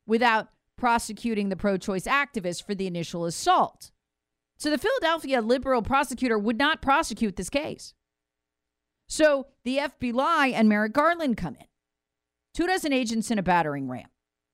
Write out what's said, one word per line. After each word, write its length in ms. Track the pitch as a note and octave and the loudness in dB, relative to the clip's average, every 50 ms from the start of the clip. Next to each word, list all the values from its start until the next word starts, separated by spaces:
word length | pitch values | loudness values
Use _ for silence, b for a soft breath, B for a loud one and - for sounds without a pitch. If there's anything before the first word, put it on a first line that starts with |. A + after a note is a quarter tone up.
| _ | _
without 420 | G#3+ A3 A3+ B3 A#3 A3 A3 - - _ _ _ _ _ | 0 2 2 4 4 2 2 0 -4 _ _ _ _ _
prosecuting 720 | - B3 A#3+ A#3 A#3 - - G#3+ - - A#3 A3+ G3+ G3+ G3 | -2 0 0 2 0 -2 -4 -10 -6 -4 -4 -2 -2 -2 -2
the 60 | F#3+ | -2
pro-choice 500 | - - G3+ G3 F3+ - - F#3+ F#3 - | -2 0 0 0 -2 -2 -4 -4 -4 -2
activists 580 | A3+ C4 C#4+ C#4+ - - A3 F3 F3+ F3 - - | 0 0 0 0 -2 -4 -6 -4 -6 -6 -6 -8
for 100 | - G#3 | -8 -6
the 140 | F3+ F#3+ | -6 -4
initial 380 | F#3 F3 E3+ D#3+ - - E3+ E3+ | -4 -4 -6 -6 -6 -6 -6 -4
assault. 640 | E3+ E3 - - F4 F#4 D#4 G3+ - - - - - _ _ _ _ _ _ _ _ _ _ _ _ _ | -6 -6 -2 0 2 4 4 2 0 -2 -10 -20 -20 _ _ _ _ _ _ _ _ _ _ _ _ _
So 120 | - - D4+ | -6 -2 -2
the 80 | D4+ | 0
Philadelphia 640 | C4 - A4 C5+ B4+ D#4+ D#4+ E4 D#4+ - C4+ C4 A#3+ | 0 0 0 0 2 2 0 0 0 0 0 0 2
liberal 400 | G#3+ A3+ B3+ C#4 B3+ C4+ C4 A#3+ | 2 2 0 0 2 0 0 0
prosecutor 580 | G3 G3+ C4 C#4 D4 - C4 - C4 A#3+ A3+ G#3 | 0 2 0 0 0 0 -4 -2 0 0 0 0
would 180 | G3+ A#3 A#3+ | 0 0 0
not 240 | A3 C#4+ D4+ D#4+ D#4 | 2 2 0 0 0
prosecute 540 | - C4+ C4+ D#4+ D#4 - A3 - A3+ G3+ F#3 | 0 2 2 2 2 -2 -2 -2 -2 -2 -2
this 140 | - F#3 - | -4 -6 -4
case. 440 | - C#4 D#4 - - - - - - _ _ _ _ _ _ _ _ _ _ _ _ _ _ _ _ _ _ _ _ _ _ | -4 -4 -4 -6 -10 -12 -16 -20 -20 _ _ _ _ _ _ _ _ _ _ _ _ _ _ _ _ _ _ _ _ _ _
So 400 | - - - D#4 D4+ C#4+ C4+ B3 - _ _ - | -6 0 4 4 4 4 2 -2 -6 _ _ -6
the 160 | A#3+ C4 C4+ | -4 -2 -2
F 200 | C#4+ C#4+ - - | -2 -4 -6 -6
B 120 | B3+ A#3+ A3+ | -6 -4 -2
I 300 | B3+ C#4 E4 E4+ D#4 C#4 | 0 0 2 2 2 2
and 200 | C4 D#3+ F3 A3 | 2 4 4 4
Merrick 260 | G#3+ G#3 G#3 G#3+ G#3+ A3 | 4 4 4 0 0 2
Garland 440 | C#4+ D4 E4 F4 E4+ D#4+ C4 G#3+ | 2 2 2 2 0 0 -2 -2
come 180 | - F3+ D3 A2+ | -2 -4 -8 -10
in. 120 | - - _ _ _ _ _ _ _ _ _ _ _ _ _ _ _ _ _ - | -12 -20 _ _ _ _ _ _ _ _ _ _ _ _ _ _ _ _ _ -6
Two 120 | - E4+ | -4 0
dozen 260 | F4+ F#4 F#4+ - D4+ | 0 0 0 0 0
agents 380 | C4+ B3+ B3+ A3 A#3 A3+ G3+ - | 0 0 0 0 -2 -2 -2 -2
in 80 | A3+ | -2
a 60 | G#3 E3 | 0 2
battering 440 | F3 F3+ E3+ D#3 D3+ C#3+ C#3+ C3+ | 2 2 2 2 0 -2 -6 -6
ram. 200 | B2+ B2+ A2+ - - _ _ _ _ _ _ _ _ | -8 -8 -10 -12 -16 _ _ _ _ _ _ _ _